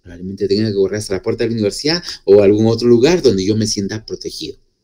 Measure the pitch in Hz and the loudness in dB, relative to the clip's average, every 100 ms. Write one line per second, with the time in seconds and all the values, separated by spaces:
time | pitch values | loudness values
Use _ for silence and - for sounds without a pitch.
0 | 90 87 92 98 101 98 110 98 95 101 | -20 -14 -12 -6 -2 -2 -2 0 -2 -2
1 | 107 92 117 117 117 117 104 - 147 170 | -6 -6 -4 -4 -4 -2 -4 -2 -4 -4
2 | - - - 101 101 104 110 113 120 117 | -6 -10 4 6 6 4 2 2 4 4
3 | 135 180 139 98 95 107 107 - 98 107 | 4 4 2 2 0 0 -2 -2 -4 -8
4 | - - 82 - 80 - _ _ | -10 -12 -12 -12 -12 -14 _ _